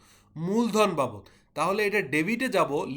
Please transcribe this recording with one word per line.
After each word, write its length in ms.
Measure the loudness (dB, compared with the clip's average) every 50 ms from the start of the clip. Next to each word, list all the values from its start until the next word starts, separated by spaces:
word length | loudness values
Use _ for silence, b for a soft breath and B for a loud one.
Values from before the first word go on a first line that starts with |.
| B B B B B B B
মূলধন 560 | -8 -4 -2 0 2 2 2 2 2 2 2 2
বাবদ। 280 | 0 -2 -2 -4 -8 -16 B B B B B B
তাহলে 280 | -2 -2 0 0 0 0
এটা 160 | 0 0 0
ডেবিটে 460 | -2 0 0 0 2 2 0 0 0 0
যাব, 220 | 2 2 2 2 0 -2 -2 -4 -4